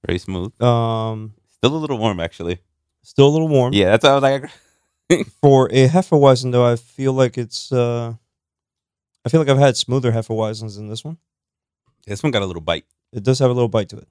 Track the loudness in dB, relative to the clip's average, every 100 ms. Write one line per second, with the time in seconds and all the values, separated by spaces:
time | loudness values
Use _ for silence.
0 | -6 -8 -8 -10 -12 _ -2 0 -2 -4
1 | -6 -10 -14 -20 _ _ -2 -2 -6 -4
2 | -4 -4 -8 -8 -8 -8 _ _ _ _
3 | _ 2 4 4 0 0 2 2 2 4
4 | 4 2 2 -2 -6 -20 _ _ _ _
5 | _ 0 0 _ 4 6 4 4 4 2
6 | 0 4 4 4 2 2 2 0 _ -6
7 | -4 0 0 -2 -10 -12 -6 -4 -2 -4
8 | -8 -12 _ _ _ _ _ _ _ _
9 | _ _ 0 0 2 4 4 2 -2 -2
10 | -2 -4 -4 -4 -4 -6 -14 -16 -14 -14
11 | -14 -18 _ _ _ _ _ _ _ _
12 | -12 -6 -2 -2 -4 -6 -6 -6 _ _
13 | _ -6 -2 0 0 0 0 -2 -6 -12
14 | -20